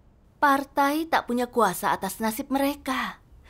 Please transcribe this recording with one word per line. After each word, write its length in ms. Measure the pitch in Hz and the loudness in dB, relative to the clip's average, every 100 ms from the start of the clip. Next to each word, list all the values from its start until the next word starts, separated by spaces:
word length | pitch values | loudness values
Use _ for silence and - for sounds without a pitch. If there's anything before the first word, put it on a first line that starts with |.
| _ _ _ _ | _ _ _ _
Partai 720 | 294 277 277 - 277 302 320 | 2 2 0 0 0 0 0
tak 160 | 254 - | 0 0
punya 240 | 240 247 | -2 0
kuasa 400 | 240 208 170 196 | 2 2 2 -2
atas 320 | 170 190 - | -2 -4 -4
nasib 320 | 220 220 - | -4 -4 -4
mereka. 640 | 269 277 285 - 254 214 - _ - | 0 0 -2 -4 -4 -6 -8 _ -20